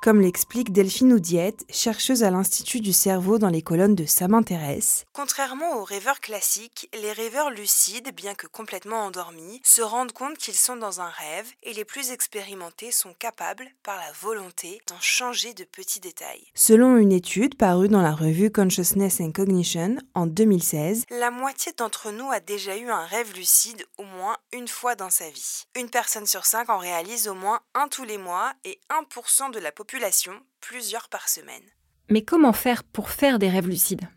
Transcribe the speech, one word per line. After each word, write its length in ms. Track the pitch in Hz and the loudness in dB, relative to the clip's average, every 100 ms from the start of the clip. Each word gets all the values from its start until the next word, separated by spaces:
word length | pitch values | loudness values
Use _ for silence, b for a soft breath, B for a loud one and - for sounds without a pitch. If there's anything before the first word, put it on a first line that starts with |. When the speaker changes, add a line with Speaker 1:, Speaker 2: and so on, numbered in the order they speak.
Speaker 1:
Comme 180 | - 214 | 8 8
l'explique 500 | 185 180 - 226 226 | 6 4 -4 -2 0
Delphine 420 | 190 190 - 254 | 2 2 6 6
Oudiette, 520 | 240 170 170 180 214 - | 6 6 0 0 -4 -10
chercheuse 540 | - - 220 - 262 | -4 -2 -2 0 4
à 80 | 214 | 4
l'Institut 500 | 185 190 - - 254 | 2 0 -2 -4 -4
du 140 | 208 | 0
cerveau 460 | 180 196 190 180 220 | 2 2 2 2 4
dans 100 | 208 | 4
les 140 | 165 | 2
colonnes 320 | - 170 196 202 | 0 2 4 4
de 100 | 151 | 2
Ça 220 | - 185 | 0 4
m'intéresse, 760 | 226 220 175 147 139 - - - | 4 4 -2 -4 -2 0 -2 -4
contrairement 640 | - 277 - 277 262 330 277 | -12 -6 -4 -4 -4 -4 -4
aux 60 | |
rêveurs 360 | 185 196 208 269 | -6 -6 -2 -4
classiques, 680 | - 214 180 196 226 - - | -4 -6 -2 -4 -6 -18 -14
les 180 | 226 208 | -10 -8
rêveurs 380 | 214 226 240 294 | -6 -6 -2 -4
lucides, 640 | 220 208 - - 214 254 175 | -4 0 2 2 -2 -12 -12
bien 200 | 190 202 | -12 -10
que 100 | 160 | -12
complètement 640 | - 220 190 202 226 202 | -12 -12 -12 -8 -6 -6
endormis, 540 | 185 170 170 165 240 | -8 -12 -14 -18 -4
se 180 | 262 - | 4 4
rendent 300 | 220 233 247 | 4 -2 -4
compte 260 | - 269 311 | -6 -10 -8
qu'ils 160 | - | -6
sont 220 | 190 - 247 | 0 -2 -2
dans 260 | 220 175 | -8 -8
un 80 | 175 | -10
rêve 380 | 170 156 165 226 - | -10 -10 -10 -12 -16
et 100 | - | -14
les 120 | 214 214 | -12 -10
plus 260 | 269 254 | -8 -8
expérimentés 800 | 247 - 214 196 196 170 - 226 | -6 -6 -6 -10 -12 -16 -16 -6
sont 240 | 233 196 175 | -4 -4 -8
capables, 480 | 233 220 170 202 254 _ | -10 -8 -10 -10 -14 _
par 140 | - 196 | -12 -10
la 160 | 160 147 | -10 -10
volonté, 580 | 196 220 185 - 175 202 - | -8 -8 -8 -12 -12 -12 -14
d'en 120 | 175 | -6
changer 560 | - - 247 240 240 240 | -2 0 -2 -4 -6 -8
de 80 | |
petits 380 | 240 - 190 - | -18 -16 -8 -8
détails. 500 | 185 - 160 - _ | -8 -14 -14 -14 _
Selon 440 | - - 220 254 247 | 0 8 10 10 8
une 140 | 208 | 8
étude 440 | 185 180 - 269 269 | 6 2 0 0 2
parue 320 | 208 180 196 | 4 6 6
dans 160 | 208 | 6
la 100 | 170 | 4
revue 380 | 151 160 160 214 | 2 0 4 2
Consciousness 720 | 214 190 180 175 196 196 180 | 4 2 2 0 0 0 0
and 100 | 165 | -4
Cognition 640 | 160 190 185 175 170 175 262 - | -2 2 2 2 -2 -2 -2 -4
en 140 | - 170 | -2 -2
deux 180 | 160 220 | 4 4
mille 160 | 190 | 6
seize, 440 | 165 156 151 220 240 | 2 -2 -2 -2 -4
la 220 | 240 240 | -4 -4
moitié 400 | 247 269 262 - 220 | -2 -6 -6 -8 -4
d'entre 360 | 226 - 220 | -6 -6 -10
nous 180 | 208 269 | -10 -4
a 120 | 233 | -6
déjà 360 | 180 202 190 196 | -4 -8 -6 -8
eu 140 | 247 | -4
un 140 | 214 165 | -4 -2
rêve 280 | 202 233 185 | -6 -6 -6
lucide 480 | 180 - 214 220 - _ | 2 2 2 -6 -16 _
au 60 | |
moins 340 | 202 185 190 226 _ | -16 -8 -6 -6 _
une 140 | 240 240 | -14 -12
fois 260 | - 240 | -6 -4
dans 160 | 226 185 | -4 -2
sa 220 | - 165 | -4 -4
vie. 320 | 139 - - - - | -12 -10 -10 -10 -10
Une 140 | 240 | -4
personne 380 | 240 226 220 208 | -4 -2 -4 -2
sur 180 | 196 - | -2 0
cinq 240 | 220 240 | 0 0
en 80 | 208 | -2
réalise 500 | 180 175 170 233 214 | -2 -4 -4 -6 -6
au 60 | |
moins 280 | 190 190 226 _ | -4 -2 -2 _
un 140 | - 285 | -4 -2
tous 160 | 277 | -4
les 160 | 254 208 | -8 -10
mois 340 | 185 180 226 269 - | -6 -4 -4 -6 -14
et 140 | - _ | -16 _
un 120 | 302 302 | -6 -4
pour 200 | - 240 | -14 0
cent 200 | - 269 | 0 0
de 80 | 226 | -6
la 140 | 160 | -8
population 240 | - 208 262 220 180 180 202 262 _ | -10 -12 -6 -2 -2 -2 -10 _ _
plusieurs 480 | - 240 220 220 - | -16 -12 -10 -10 -10
par 220 | 196 - | -10 -6
semaine. 340 | - 147 123 190 _ _ _ _ | -6 -8 -20 _ _ _ _ _
Speaker 2:
Mais 120 | 214 | 0
comment 300 | 220 339 285 | 2 4 6
faire 320 | 208 254 240 | 4 0 -2
pour 280 | - - 208 | -4 -10 -8
faire 280 | - 285 247 | 0 2 4
des 80 | 190 | 2
rêves 220 | 185 175 | 2 0
lucides ? 400 | 175 - 190 175 | -2 -2 -2 -8